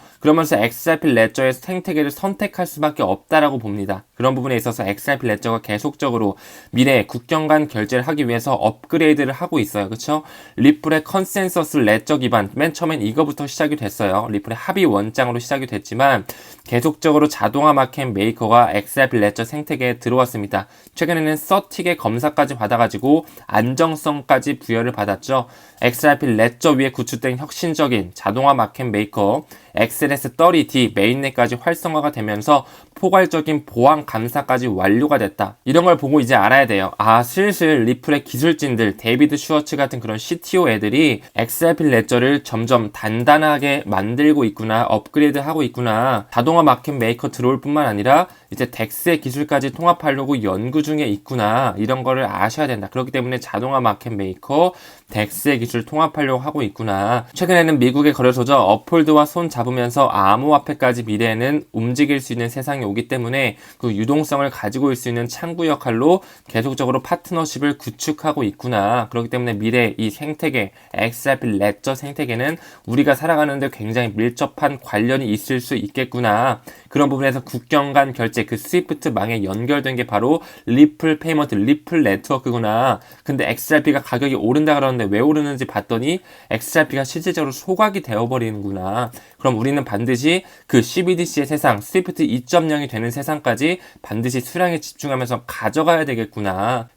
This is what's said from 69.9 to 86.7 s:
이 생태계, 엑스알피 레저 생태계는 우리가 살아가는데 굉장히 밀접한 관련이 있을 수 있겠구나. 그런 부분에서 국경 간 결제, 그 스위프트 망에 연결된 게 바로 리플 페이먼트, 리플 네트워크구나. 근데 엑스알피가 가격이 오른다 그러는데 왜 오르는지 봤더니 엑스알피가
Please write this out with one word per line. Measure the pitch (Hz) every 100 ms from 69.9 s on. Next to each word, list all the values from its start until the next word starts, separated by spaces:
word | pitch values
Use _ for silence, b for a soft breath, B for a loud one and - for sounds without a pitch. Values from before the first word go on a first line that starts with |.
| -
이 | 110
생태계, | 107 151 151 160 135 98 b b
엑스알피 | - 117 117 143 135 120 101
레저 | 104 101 - 131
생태계는 | 139 139 135 113 135 165 B B -
우리가 | 123 143 135
살아가는데 | 156 160 147 139 135
굉장히 | - 107 113 117 107
밀접한 | 120 120 139 - - 139
관련이 | - 104 120 135 127
있을 | 107 - 131
수 | 123 127
있겠구나. | 101 - 127 123 117 104 131 113 B B B
그런 | - -
부분에서 | 135 139 131
국경 | - 123 - 151 143
간 | 135 139
결제, | 123 117 117 104
그 | 117
스위프트 | - 180 180 156 160
망에 | 110 107 117
연결된 | 95 98 123 143 131 123
게 | 120
바로 | 104 120 165 B B -
리플 | 123 151 - 160 156
페이먼트, | 160 156 143 104
리플 | 110 147 - 170
네트워크구나. | 139 98 - 135 131 120 110 110 127 104 B B
근데 | - 139 -
엑스알피가 | 117 - 151 151 139
가격이 | - 123 139 131
오른다 | 110 147 151 143
그러는데 | 135 123 101
왜 | 101
오르는지 | 139 156 147 135 131
봤더니 | 104 - 113 131 185 B B B
엑스알피가 | 110 -